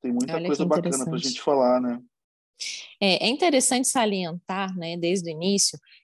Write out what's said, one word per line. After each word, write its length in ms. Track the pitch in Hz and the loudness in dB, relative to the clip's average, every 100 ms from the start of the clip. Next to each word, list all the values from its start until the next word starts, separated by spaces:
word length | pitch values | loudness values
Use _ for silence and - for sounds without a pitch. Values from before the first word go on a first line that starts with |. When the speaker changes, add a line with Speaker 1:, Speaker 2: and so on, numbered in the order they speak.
Speaker 1:
Tem 100 | 127 | -2
muita 220 | 120 127 160 | -2 -2 -2
Speaker 2:
Olha 120 | 175 | -2
Speaker 1:
coisa 160 | 143 | 0
Speaker 2:
que 60 | 175 | 2
Speaker 1:
bacana 200 | 156 175 | 2 0
pra 80 | 135 | -2
Speaker 2:
interessante. 240 | 131 160 135 | -2 -4 -4
Speaker 1:
gente 120 | 120 | -4
falar, 380 | - 139 123 127 | 0 4 4 4
né? 200 | 123 120 - _ _ _ _ _ - - - - | 0 -6 -10 _ _ _ _ _ -12 -12 -16 -2
Speaker 2:
É, 240 | 196 180 202 | 2 2 2
é 20 | |
interessante 580 | 285 359 277 - 254 262 | 2 2 4 2 2 0
salientar, 880 | 269 220 196 175 170 _ 185 190 185 | 2 0 0 -4 -8 _ -6 -4 -6
né, 180 | 165 170 | -8 -2
desde 320 | 170 190 170 | 0 0 -2
o 20 | |
início, 460 | 156 180 202 - 151 _ - | -4 0 2 2 -2 _ -20